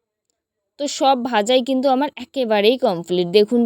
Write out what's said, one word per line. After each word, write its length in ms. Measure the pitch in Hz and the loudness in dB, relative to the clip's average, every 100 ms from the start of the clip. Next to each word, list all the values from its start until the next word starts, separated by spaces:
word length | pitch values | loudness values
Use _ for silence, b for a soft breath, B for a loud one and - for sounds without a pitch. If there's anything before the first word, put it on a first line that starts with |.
| _ _ _ _ _ _ _ - | _ _ _ _ _ _ _ -10
তো 60 | 285 | -8
সব 280 | - 277 269 | -2 0 0
ভাজাই 400 | 247 226 208 262 | 0 -2 2 0
কিন্তু 220 | 247 262 277 | 0 -2 0
আমার 220 | 254 285 - | 0 -2 -8
একেবারেই 600 | 247 277 233 214 202 254 | -12 -6 -2 2 2 2
কমপ্লিট। 500 | 233 170 170 180 175 | 0 -2 -4 -2 2
দেখুন 320 | 208 208 240 | 2 2 2